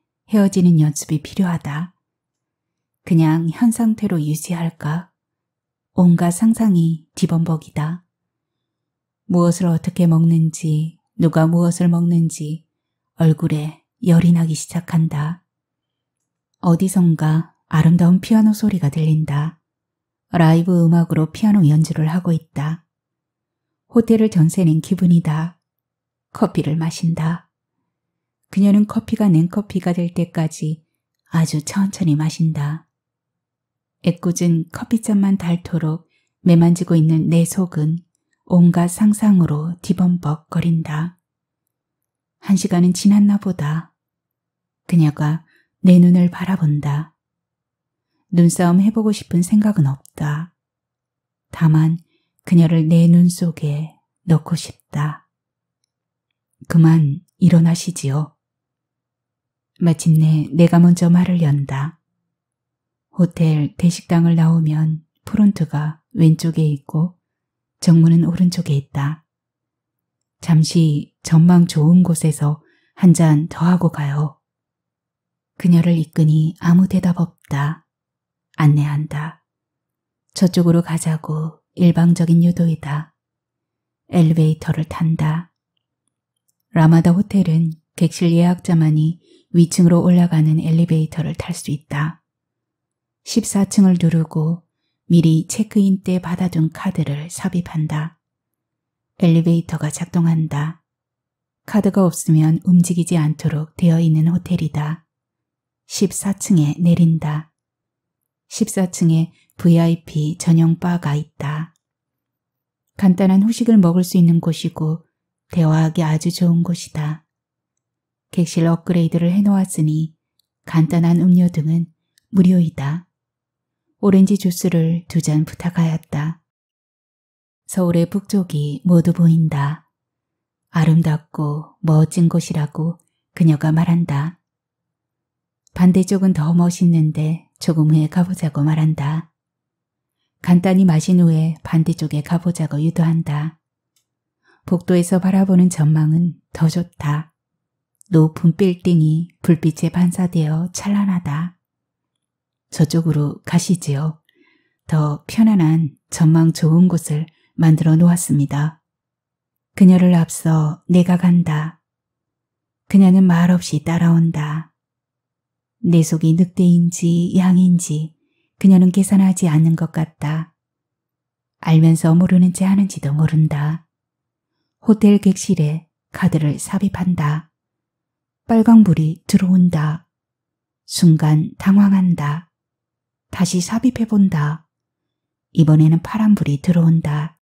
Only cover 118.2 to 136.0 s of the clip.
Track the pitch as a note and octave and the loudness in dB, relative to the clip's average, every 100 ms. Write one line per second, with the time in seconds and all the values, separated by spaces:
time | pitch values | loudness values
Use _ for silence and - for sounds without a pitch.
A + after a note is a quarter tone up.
118.2 | _ - E3 F3 E3 E3+ - F3 E3 E3 | _ -6 -4 -2 -2 -2 -2 -2 -2 -2
119.2 | E3+ F#3+ G3+ G3 F#3 - D#3 D#3 D#3+ _ | -2 0 0 0 -2 -2 -2 -2 -6 _
120.2 | _ _ _ _ - E3 D#3+ E3+ E3 E3+ | _ _ _ _ -4 0 0 0 0 2
121.2 | F3+ F3+ F3 E3+ D3+ E3 E3 _ _ _ | 2 2 2 -2 -2 -4 -4 _ _ _
122.2 | _ F#3+ F3+ F#3 D#3+ - C#3 E3 - _ | _ 0 2 2 0 -4 -6 -8 -10 _
123.2 | _ _ _ _ _ _ _ _ G3+ F#3+ | _ _ _ _ _ _ _ _ 0 4
124.2 | F#3+ G3+ F#3 F3 F#3 E3+ D#3+ E3+ - E3+ | 4 2 -2 -4 -2 -2 -2 -4 -4 -4
125.2 | D3+ D3+ D#3+ - E3+ F3 D#3+ D#3+ - D3 | -2 -2 -4 -6 -6 -2 -2 -4 -6 -6
126.2 | D#3 E3 _ _ _ _ _ _ _ _ | -6 -8 _ _ _ _ _ _ _ _
127.2 | _ _ _ _ - F#3+ F3 E3+ E3+ G3+ | _ _ _ _ -10 -4 0 0 -2 -4
128.2 | - G3+ F3+ D3 D3 C#3 F3+ F3 E3+ E3+ | -4 -4 -2 -4 -6 -6 0 2 2 2
129.2 | E3 D#3+ D#3 D3 C#3+ D#3 _ _ _ _ | 2 2 0 -2 -4 -6 _ _ _ _
130.2 | _ _ _ _ _ E3+ D#3 D#3+ E3 D3+ | _ _ _ _ _ -2 2 2 2 -2
131.2 | - - D3 D3 - _ D#3+ D#3 D#3 F3 | -6 -8 -6 -8 -12 _ 0 2 2 2
132.2 | E3 E3+ - D#3+ D3 - E3 - _ _ | 0 0 -4 -4 -6 -6 -8 -8 _ _
133.2 | _ - D#3+ D3+ D#3+ D#3+ E3+ E3+ E3+ C#3 | _ 0 2 2 0 0 0 0 -2 -4
134.2 | D#3 - _ _ _ _ _ _ _ _ | -6 -10 _ _ _ _ _ _ _ _
135.2 | _ _ _ _ _ - F3+ F3+ | _ _ _ _ _ 0 2 2